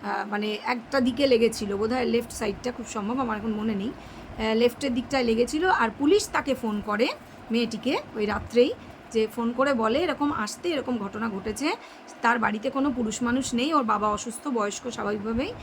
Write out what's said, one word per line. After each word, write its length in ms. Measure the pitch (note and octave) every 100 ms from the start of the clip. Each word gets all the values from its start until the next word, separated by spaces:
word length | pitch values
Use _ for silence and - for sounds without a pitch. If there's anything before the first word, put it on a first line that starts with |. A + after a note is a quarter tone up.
আহ, 240 | G3+ G3+ G3+
মানে, 300 | G#3 G#3+ G#3+ -
একটা 340 | B3 - C#4
দিকে 280 | B3+ C4 C#4
লেগেছিল 500 | A#3+ A3+ - G3+ G3
বোধহয়, 280 | A3 B3+ A#3
লেফট 260 | A3+ A#3
সাইডটা 400 | - A3 G3 B3
খুব 160 | B3 A3
সম্ভব, 320 | A3+ G3+ B3+
আমার 180 | B3 G#3+
এখন 160 | A3
মনে 220 | G#3 A3 G3+
নেই, 140 | G#3
আহ, 640 | - - - - - A3
লেফটের 400 | A3 A#3+ A#3+ C#4+
দিকটায় 300 | A#3+ B3 C#4
লেগেছিল। 460 | A#3+ A3+ A#3+ D4+ F#4
আর 200 | F#4+ C#4 G#3
পুলিশ 320 | C#4+ G4+ G#4
তাকে 220 | D#4+ C#4 C4
ফোন 260 | A3+ G#3 G3+
করে, 220 | G#3 C4 - - - -
মেয়েটিকে, 460 | A3+ A3+ A3+ B3 F4+ - -
ওই 100 | G#3
রাত্রেই, 480 | G#3 - A#3 C4 A#4 - - -
যে 160 | A3+ A3 A3+
ফোন 160 | A#3
করে 220 | A#3+ C4+
বলে 260 | C4 A3 B3
এরকম 320 | E4+ C#4+ D4
আসতে, 380 | - G#3 - F4
এরকম 280 | D4+ B3+ A#3+
ঘটনা 320 | G3 G#3+ A3+
ঘটেছে, 460 | G3 G#3 G#3+ D4 A4 - - - -
তার 180 | A#3 A#3+
বাড়িতে 300 | A3 G#3+ C4
কোনো 220 | C4+ C#4
পুরুষ 320 | B3 A3 G#3+
মানুষ 300 | A#3+ B3 C4
নেই, 200 | A#3 C4+
ওর 100 | D#4
বাবা 240 | A3+ G#3 G#3
অসুস্থ, 400 | G#3 A#3+ A3 D4
বয়স্ক, 440 | A#3+ G#3 G3+ B3
স্বাভাবিকভাবেই 600 | A3 G3+ G#3 G3+ A3+ E4 A#4+